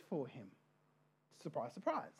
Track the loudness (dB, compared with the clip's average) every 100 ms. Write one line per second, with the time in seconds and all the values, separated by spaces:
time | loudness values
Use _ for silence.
0 | 0 0 0 -4 -12 -16 _ _ _ _
1 | _ _ _ -8 -2 0 0 2 2 2
2 | 0